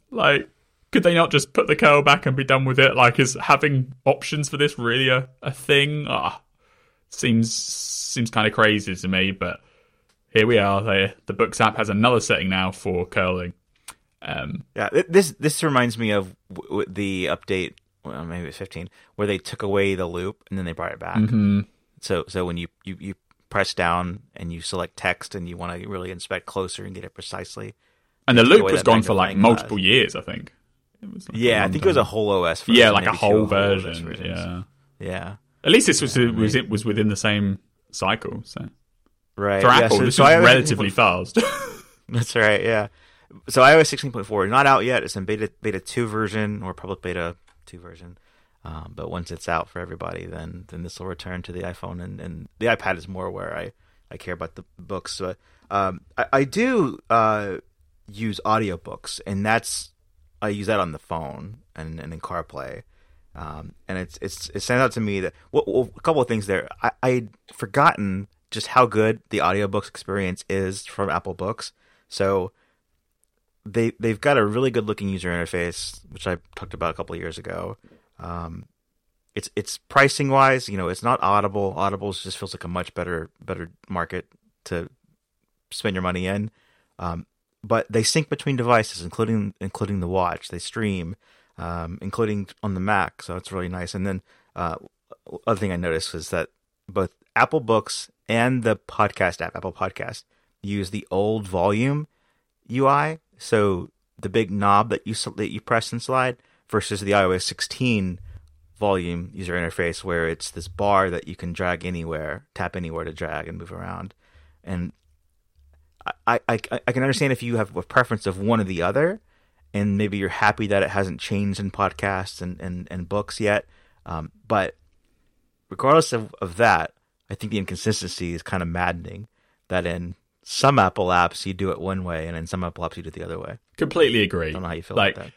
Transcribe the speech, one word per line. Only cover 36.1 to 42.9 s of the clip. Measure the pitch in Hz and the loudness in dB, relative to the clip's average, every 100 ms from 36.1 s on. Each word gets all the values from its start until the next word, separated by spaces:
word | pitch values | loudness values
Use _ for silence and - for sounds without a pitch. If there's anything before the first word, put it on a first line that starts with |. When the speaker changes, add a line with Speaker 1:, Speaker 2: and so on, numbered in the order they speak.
| 127 | 2
Speaker 2:
Yeah, | 120 | 2
I | |
Speaker 1:
was, | 113 107 | 2 2
Speaker 2:
mean | 131 | 2
Speaker 1:
it | 110 | 0
was | 104 110 | -2 -2
within | 104 107 | 0 0
the | 101 | 0
same | 107 104 101 98 _ _ _ | 0 2 0 -2 _ _ _
cycle, | - 98 113 - - | -4 -2 -2 -4 -10
so. | - - - - _ _ _ _ _ - | -10 -12 -12 -14 _ _ _ _ _ -4
Speaker 2:
Right, | 101 98 | 0 4
Speaker 1:
For | 120 | 6
Speaker 2:
yeah, | 131 | 8
Speaker 1:
Apple, | 113 - | 6 4
Speaker 2:
so, | 127 | 4
Speaker 1:
this | - | 6
Speaker 2:
so | |
Speaker 1:
was | 139 | 8
Speaker 2:
I | 165 | 10
O | |
S | 120 | 10
Speaker 1:
relatively | 127 147 101 101 | 8 6 0 0
Speaker 2:
sixteen | 110 110 90 92 | 4 4 2 0
point | |
Speaker 1:
fast. | - 523 571 523 - - _ | 0 0 -2 -10 -14 -20 _
<laughs> | - | -6
Speaker 2:
That's | 120 113 120 | -4 -2 4
right, | 107 101 | 4 4
yeah. | 101 110 101 | 2 0 -2